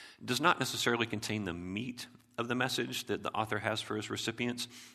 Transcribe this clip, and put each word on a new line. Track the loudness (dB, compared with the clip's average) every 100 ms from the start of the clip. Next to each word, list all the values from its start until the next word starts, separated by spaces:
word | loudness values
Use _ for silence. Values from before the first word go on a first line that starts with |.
| -16 -12
does | 0 4
not | 6 4
necessarily | 2 2 2 4 2
contain | 0 -2 -2
the | 0
meat | -4 -4 -4 -4 -8 -12 -16 -12 -6
of | 0
the |
message | 2 2 2 0 -2 -2
that | -2
the | 0
author | 0 0 2
has | 2 0
for | -2 -4
his | -2
recipients. | -2 -2 0 -2 -2 -6 -10 -18